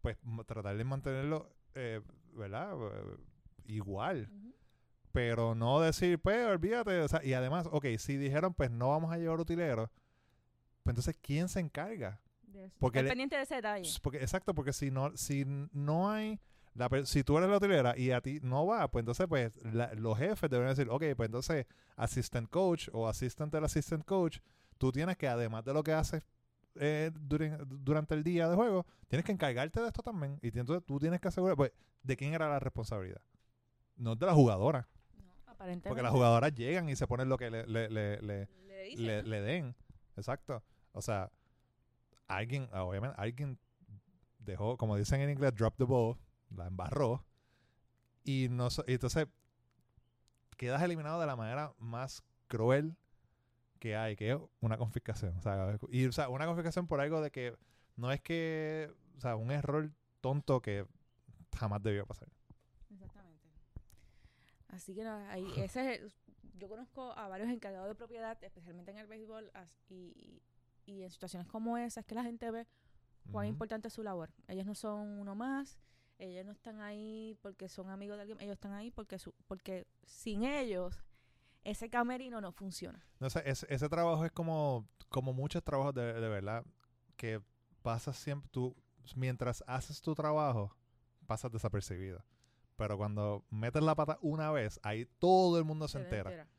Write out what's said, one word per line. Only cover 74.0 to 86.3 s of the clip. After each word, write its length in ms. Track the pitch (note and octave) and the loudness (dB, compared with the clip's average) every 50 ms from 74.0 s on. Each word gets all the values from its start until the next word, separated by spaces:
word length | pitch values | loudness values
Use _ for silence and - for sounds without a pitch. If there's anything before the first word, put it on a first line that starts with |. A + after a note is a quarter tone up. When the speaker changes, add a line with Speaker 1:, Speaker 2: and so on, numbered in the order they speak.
Speaker 2:
labor. 300 | A3 G#3 F#3+ F3 D#3+ D#3+ - _ - - | -8 -6 -6 -6 -8 -10 -14 _ -14 -10
Ellos 160 | F#3 F#3+ F#3+ | -8 -6 -6
no 80 | G3+ G#3 | -6 -8
son 440 | - - G#3+ G#3 G#3 G#3+ G#3 G#3 G3+ | -6 -6 -6 -6 -6 -8 -8 -8 -10
uno 160 | G3+ G3 G3 | -10 -8 -8
más, 440 | G#3 A#3+ C4 C4+ C#4 C#4 C4+ - - - _ _ _ _ _ _ _ | -6 -4 -2 -2 -4 -4 -8 -14 -20 -20 _ _ _ _ _ _ _
ellos 280 | F#3+ F#3 F3+ F3+ F#3 | -14 -12 -12 -12 -12
no 60 | G3+ | -14
están 280 | G#3 - _ A#3 A3 G#3+ | -16 -16 _ -16 -14 -12
ahí 560 | G#3 G#3 G#3 G#3 G#3+ A3 A3 A3 A3 A3 A3 - | -12 -12 -10 -10 -10 -10 -10 -10 -12 -12 -14 -12
porque 260 | _ G3 F#3+ _ F#3+ F#3 | _ -14 -14 _ -14 -14
son 220 | - - F#3 F#3+ | -12 -12 -10 -10
amigos 260 | F#3+ G3 G3+ G3+ G#3 | -10 -10 -10 -10 -10
de 60 | G#3 | -12
alguien, 180 | G3+ G#3 A3 G#3 | -12 -14 -14 -12
ellos 140 | G3 G3+ G3+ | -10 -10 -10
están 180 | F#3+ - G3+ | -10 -10 -10
ahí 180 | G3 G3+ G#3+ A#3+ | -10 -10 -10 -10
porque 280 | - - G#3+ - - F#3 | -10 -12 -12 -10 -12 -12
su, 160 | - - - _ - | -12 -14 -18 _ -12
porque 400 | _ F#3+ F#3 _ - F#3+ F3+ - _ _ _ _ | _ -10 -10 _ -8 -8 -8 -8 _ _ _ _
sin 400 | - - - - A3+ G#3 G3+ A3+ | -20 -20 -10 -6 -4 -2 0 0
ellos 580 | C4+ C#4+ D4 C4 A#3 G3 F3+ F3+ F3+ - - - - - - _ _ _ _ _ _ _ _ _ | 0 0 -2 -2 -2 -2 -2 -2 -4 -4 -8 -10 -12 -16 -20 _ _ _ _ _ _ _ _ _
ese 260 | G3 G#3 - A#3 A#3 | -8 -8 -8 -8 -2
camerino 500 | A#3+ A#3+ A#3+ A#3+ B3+ B3+ C4 B3+ A#3+ A3 | 2 2 2 2 0 -6 -8 -8 -10 -8
no 120 | G#3 F3+ | -10 -10
funciona. 520 | F3 - G3 F#3+ F3 - - F3+ - F3+ - - _ _ | -12 -10 -12 -10 -10 -8 -10 -12 -12 -16 -20 -20 _ _
Speaker 1:
No 100 | B2+ C3+ | -6 -2
sé, 140 | - E3 D#3+ | -2 -2 -2
ese, 220 | C#3 C3+ - - - C#3+ | 0 -2 -4 -2 -4 -2
ese 140 | B2+ C#3 D3+ | 0 0 0
trabajo 360 | E3 E3 E3+ E3+ E3 D#3 E3 | 2 2 4 4 4 2 0
es 60 | E3 | -2
como, 540 | - - E3+ E3 D#3+ D#3 D3+ C#3+ C3 A#2+ G#2+ - _ _ - _ | -2 -2 -2 0 0 2 2 2 0 0 -4 -8 _ _ -14 _
como 240 | - C3+ B2+ C3 | -4 -2 -2 -2
muchos 320 | B2+ B2+ C3+ D3+ - - - | -2 -2 -4 -2 -2 -4 -2
trabajos 300 | - C#3+ C3+ C3+ C#3+ C3+ | 0 0 2 2 2 0
de, 180 | B2+ A#2+ A#2+ | 0 -2 -2
de 160 | A2+ A#2 A2+ | -2 -2 -2
verdad, 360 | A2 | -2